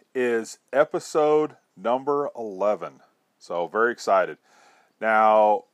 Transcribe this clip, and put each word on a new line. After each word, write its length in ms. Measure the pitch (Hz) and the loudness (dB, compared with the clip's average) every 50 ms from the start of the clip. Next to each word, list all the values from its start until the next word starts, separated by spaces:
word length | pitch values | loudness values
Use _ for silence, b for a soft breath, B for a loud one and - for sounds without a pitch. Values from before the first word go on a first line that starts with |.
| _ _ _ | _ _ _
is 460 | 131 127 120 117 113 110 - - - _ _ - | -4 -2 -2 -2 -2 -4 -6 -14 -20 _ _ 0
episode 840 | 135 151 156 - 170 - - - 160 151 151 151 151 151 147 127 _ _ _ _ | 0 0 0 -2 -6 -8 -4 -2 0 2 2 2 0 0 -2 -6 _ _ _ _
number 540 | - 95 113 123 131 135 143 143 143 143 - - | -8 -4 -2 -2 -2 -2 -2 -2 -2 -4 -6 -8
eleven. 580 | 120 113 107 95 92 98 104 104 87 85 76 - - _ _ _ _ _ _ _ _ | -10 -10 -10 -6 -2 0 0 0 -2 -4 -12 -14 -18 _ _ _ _ _ _ _ _
So, 300 | - - 90 87 85 85 | -14 -8 -6 -4 -4 -4
very 240 | 101 107 113 123 113 | 0 0 0 0 0
excited. 460 | - - 113 98 95 90 80 76 - b b b b b b b b b b b _ | -4 -2 2 2 2 2 0 -6 -12 b b b b b b b b b b b _
Now, 680 | 107 110 110 107 110 110 107 107 107 107 104 98 - _ | -2 0 2 4 4 6 6 6 4 4 2 0 -4 _